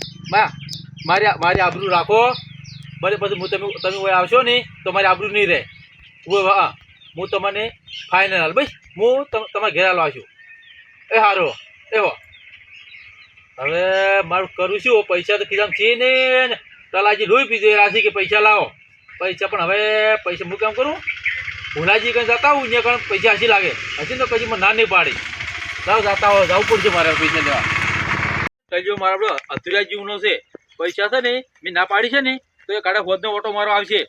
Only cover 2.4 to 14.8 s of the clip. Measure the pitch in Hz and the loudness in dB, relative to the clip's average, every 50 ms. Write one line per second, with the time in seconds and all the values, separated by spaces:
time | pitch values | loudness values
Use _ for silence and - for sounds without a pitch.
2.4 | - - - - - - - - - - - - 170 190 208 202 202 196 202 180 | -8 -16 -20 -20 -20 -20 -20 -18 -18 -18 -10 -4 -2 -2 -2 0 -2 -4 -4 -4
3.4 | 185 185 196 190 196 202 - - - 185 196 196 190 196 185 185 180 175 233 254 | -4 -4 -4 -4 -4 -6 -6 -4 -4 -4 -4 -2 0 2 2 2 4 4 4 4
4.4 | 262 240 240 247 240 - - - - 185 180 196 196 185 185 180 208 202 202 208 | 4 4 2 0 -2 -6 -12 -10 -6 -4 0 2 2 2 2 2 0 -2 0 0
5.4 | 202 175 170 135 - - - - - - _ - - - _ _ - 165 190 202 | 2 2 2 0 -2 -6 -16 -20 -20 -20 _ -20 -20 -20 _ _ -6 -2 0 2
6.4 | 190 190 202 202 175 - - - - _ - _ - - - 160 185 190 202 196 | 2 4 4 4 2 0 -2 -8 -20 _ -20 _ -20 -18 -12 -10 -8 -4 -4 -2
7.4 | 190 202 196 208 214 233 - _ _ - - - - - 180 185 196 196 190 185 | -2 -2 -4 -4 -6 -8 -10 _ _ -18 -18 -16 -8 -2 0 2 2 2 0 0
8.4 | 165 156 170 262 294 - - - _ - - 170 208 240 254 269 285 - - 220 | 0 0 0 0 0 -2 -4 -14 _ -14 -4 0 2 2 2 2 0 -4 -6 -6
9.4 | 220 - - 202 214 214 143 160 185 190 180 175 165 147 131 123 101 _ _ - | -6 -6 -6 -4 -2 -2 0 2 2 2 2 2 0 -2 -4 -8 -16 _ _ -20
10.4 | - - - - - - - - - _ - - - - - 220 214 208 196 190 | -20 -20 -20 -20 -20 -20 -20 -20 -20 _ -20 -20 -6 0 2 4 4 4 4 2
11.4 | 170 139 - - - - - - - - 220 220 202 165 - - - - - - | 0 -2 -4 -6 -16 -20 -20 -20 -10 -4 0 0 0 0 -2 -4 -14 -20 -20 -20
12.4 | - - - - - - - - - - - - - - - - - - _ - | -20 -20 -20 -20 -20 -20 -20 -20 -20 -20 -20 -20 -20 -20 -20 -20 -20 -20 _ -20
13.4 | - _ _ - 131 143 165 175 180 185 190 190 196 196 196 196 185 165 175 185 | -20 _ _ -6 -4 -2 0 0 2 2 2 2 2 4 2 2 2 0 0 -2
14.4 | 190 180 - - 180 185 202 202 | -2 -2 -4 -4 -2 -2 -2 -2